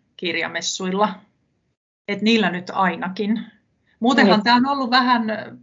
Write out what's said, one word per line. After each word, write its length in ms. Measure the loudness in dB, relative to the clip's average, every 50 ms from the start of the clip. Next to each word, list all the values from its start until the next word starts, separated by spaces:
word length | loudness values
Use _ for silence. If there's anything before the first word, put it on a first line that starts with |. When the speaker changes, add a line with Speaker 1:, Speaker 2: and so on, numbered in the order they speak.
| _ _ _
Speaker 1:
kirjamessuilla. 920 | -8 -6 -4 -4 -4 -4 -6 -6 -6 -6 -6 -6 -6 -4 -4 0 0 0 0 -2 -6 -16 _ _ _ _ _ _ _ _ _ _ _ _ _ _ _ _ -8
Et 140 | -6 -2 2
niillä 280 | 2 2 4 2 0
nyt 200 | -2 -4 -8 -6 -2
ainakin. 680 | 0 0 0 0 -2 -6 -8 -6 -4 -2 -2 -2 -2 -4 -8 -16 _ _ _ _ _ _ _ _ _
Muutenhan 400 | 0 2 4 4 6 6 4 4
Speaker 2:
Mm. 20 | 4
Speaker 1:
tää 120 | 4 4
on 140 | 4 4 2
ollut 220 | 0 -2 -2 0
vähän, 320 | 0 2 2 2 2 0 0 -2 -6 -6 -10 -14 -18 -14